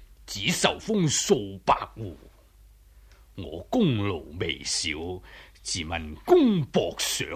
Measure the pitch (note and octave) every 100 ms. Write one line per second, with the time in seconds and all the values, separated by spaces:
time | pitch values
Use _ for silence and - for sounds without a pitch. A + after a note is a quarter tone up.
0 | - - - C#3 G#2+ E3+ - - - A3
1 | D#3+ - - D3+ G2+ G2 - - - -
2 | G#2 D#2+ - _ _ _ - _ - -
3 | - - - - D2+ E2 - B3+ F#3 A2
4 | G2+ E2+ C#2+ E2 F2 C#2 C#2+ - E2 D2+
5 | E2+ F2+ - - - - - F2+ D#2+ E2
6 | D#2 D2+ - F4+ B3+ F#3+ C#3 - F2+ -
7 | - - -